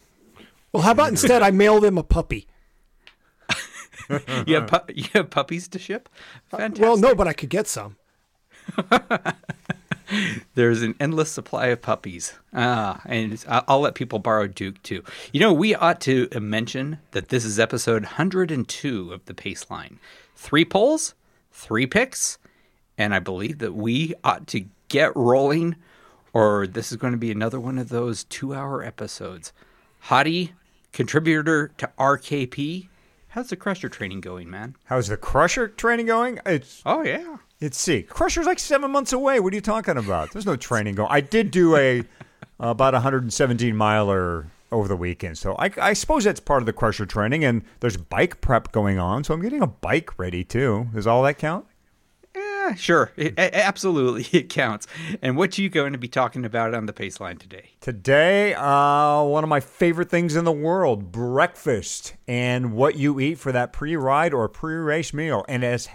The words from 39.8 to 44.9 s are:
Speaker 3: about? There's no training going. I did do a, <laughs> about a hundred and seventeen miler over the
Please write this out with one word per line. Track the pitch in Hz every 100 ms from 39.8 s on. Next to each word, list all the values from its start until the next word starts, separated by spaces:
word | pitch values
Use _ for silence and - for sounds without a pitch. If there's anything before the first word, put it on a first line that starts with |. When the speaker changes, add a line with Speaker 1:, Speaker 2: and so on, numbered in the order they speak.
| 185 135
Speaker 3:
about? | 101 87 76
There's | 92 95
no | 139
training | - 117 104
going. | 98 107
I | 147
did | 139 220 208
do | 175 170 151
a, | 135 120 117 _ -
<laughs> | _ - -
about | 117 113 135
a | 127
hundred | 131 131
and | 120
seventeen | - 139 120 120 107
miler | 107 107 101 95 90 85 76 - _
over | 113
the | 98